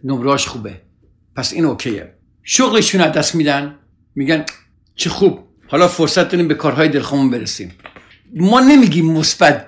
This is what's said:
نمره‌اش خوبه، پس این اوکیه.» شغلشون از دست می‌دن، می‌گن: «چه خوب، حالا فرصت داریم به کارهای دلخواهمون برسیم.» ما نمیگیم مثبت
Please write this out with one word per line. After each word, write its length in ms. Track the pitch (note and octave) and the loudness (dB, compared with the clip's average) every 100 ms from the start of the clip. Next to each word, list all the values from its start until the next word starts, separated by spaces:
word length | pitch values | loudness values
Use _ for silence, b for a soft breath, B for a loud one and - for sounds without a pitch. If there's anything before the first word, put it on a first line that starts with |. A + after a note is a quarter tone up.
نمره‌اش 420 | C3+ C3 C3 C#3 - | -8 -4 -2 -2 -4
خوبه، 340 | A#2+ G#2 F#2+ _ _ _ _ _ - | -10 -14 -18 _ _ _ _ _ -10
پس 160 | C3 | -8
این 120 | E3+ | -2
اوکیه.» 500 | D#3 A2+ B2 G2 - _ _ _ | -2 -2 -8 -8 -12 _ _ _
شغلشون 580 | - - B3+ A3 G#3+ F#3+ | -4 0 2 0 0 0
از 120 | D#3+ | 0
دست 220 | D#3+ D3 | 0 -2
می‌دن، 400 | E3+ D3 C#3+ C#3+ - _ _ _ | -2 -2 -2 -6 -14 _ _ _
می‌گن: 300 | - C#3 E3 - - _ _ _ - | -6 -2 -2 -4 -16 _ _ _ -8
«چه 140 | E3+ | -8
خوب، 280 | - G3 - - _ _ | 0 0 0 -14 _ _
حالا 220 | C#3+ F3+ | 2 2
فرصت 400 | F3 D#3 F#3 F3 | 2 0 0 0
داریم 200 | F3+ E3 | 0 -2
به 60 | |
کارهای 340 | D3 D3+ B2+ D#3+ | -2 -2 0 0
دلخواهمون 420 | C#3 A2+ C#3 C3+ | 0 -2 0 0
برسیم.» 400 | A#2+ G#2+ - F2+ - B B B B _ D#3 | -2 -8 -12 -14 -18 B B B B _ -2
ما 240 | F#3+ B3 | 2 4
نمیگیم 520 | C4 D4 G#3+ D#3 D#3+ | 8 8 6 2 0
مثبت 540 | D#3+ D3+ - D#3+ C#3+ | 0 -2 2 2 2